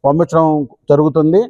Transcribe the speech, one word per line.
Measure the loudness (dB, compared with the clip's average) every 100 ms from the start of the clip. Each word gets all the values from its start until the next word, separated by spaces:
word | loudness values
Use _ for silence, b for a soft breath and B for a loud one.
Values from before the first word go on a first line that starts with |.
పంపించడం | 0 0 0 0 0 -2 -6 _ -2
జరుగుతుంది. | 0 2 0 2 0